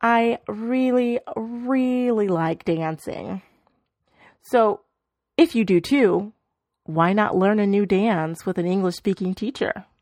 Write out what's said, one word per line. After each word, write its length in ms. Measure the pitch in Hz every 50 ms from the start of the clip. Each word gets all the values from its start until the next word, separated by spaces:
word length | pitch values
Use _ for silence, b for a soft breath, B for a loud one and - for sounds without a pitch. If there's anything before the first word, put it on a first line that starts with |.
I 380 | - 233 233 233 233 233 233 - _ -
really, 720 | 214 208 220 233 254 254 254 254 247 247 247 240 233 240 - - -
really 920 | - 220 226 240 240 240 247 269 262 254 254 247 247 247 247 226 214 208 196
like 340 | 185 165 165 165 165 165 -
dancing. 800 | - 165 160 160 160 160 156 - - - - - - 185 190 - _ _ _ _ _ _ _ _ _ _ _ b b b b b b b b
So, 400 | _ - - 247 226 214 202 - _ _ _ _ _ _ _ _ _ _ _
if 180 | - 339 - -
you 120 | 226 220
do 160 | 185 190 175
too, 500 | 165 - 277 285 254 196 170 175 202 214 - _ _ _ _ _ _ _ _ _ _
why 260 | - 160 160 165 175
not 240 | 196 214 208 - -
learn 240 | 185 185 196 214 214
a 80 | 208 202
new 180 | 196 202 208
dance 600 | 190 196 185 208 233 208 170 156 160 165 - -
with 120 | 190 180 -
an 100 | 170 175
English-speaking 680 | 180 196 190 185 175 - - 208 190 - 185 185 185
teacher? 480 | - 214 208 - - - - - - 185 _ _ _